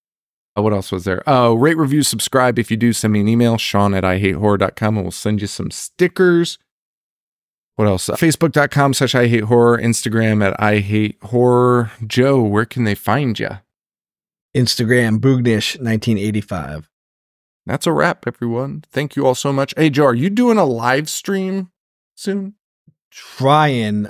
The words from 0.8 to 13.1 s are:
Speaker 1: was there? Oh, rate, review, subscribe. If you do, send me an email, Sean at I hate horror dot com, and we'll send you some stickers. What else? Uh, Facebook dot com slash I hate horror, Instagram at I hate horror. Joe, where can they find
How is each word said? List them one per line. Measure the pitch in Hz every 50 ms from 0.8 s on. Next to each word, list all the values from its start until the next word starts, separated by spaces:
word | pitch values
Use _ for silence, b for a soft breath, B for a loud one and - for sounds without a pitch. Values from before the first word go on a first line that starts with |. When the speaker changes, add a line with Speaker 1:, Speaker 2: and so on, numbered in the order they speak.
| 95 -
Speaker 1:
was | 98 92 87
there? | 98 90 - -
Oh, | 151 135 127 120 117 113
rate, | 113 131 165 165
review, | 160 151 131 143 151 135
subscribe. | - - 107 - - - 131 127 123 110 120
If | 110 -
you | 113
do, | 107 117 120
send | 107 - - 107 107
me | 104
an | 101 110
email, | 117 117 120 117 113
Sean | 113 - - - 101 101 101 98
at | 95 92
I | 92 92
hate | 95 101 95 80
horror | 85 104 104 101
dot | 95 98 - -
com, | - 110 107 110
and | 104 90
we'll | 90
send | - - - 107 107 98
you | 104
some | 95 - - 90 -
stickers. | - - - - - - 180 175 - - 185 180 175 170 170 - - - _ _ _ _ _ _ _ _ _ _ _ _ _ _ _ _ _ _ _ _ _ _ _
What | - 107
else? | 104 92 - - -
Uh, | -
Facebook | - 170 165 - - 170 151
dot | - 151 143 135
com | - 143 139 139 131
slash | - 139 117 -
I | 123 123
hate | 117 120 113 104
horror, | 110 120 120 120 120 120
Instagram | 120 117 117 113 - - 110 110 113 113 110 107 107 101
at | 98 - -
I | 107 104 107 104
hate | 101 101 107 107 107 104 - _ -
horror. | 101 123 120 123 123 123 123 123 123 123 120 117 107 - - 113
Joe, | 104 - 123 127 139 139 131
where | 113 104 101 107 117
can | - - 127 117
they | 104 101
find | - - 101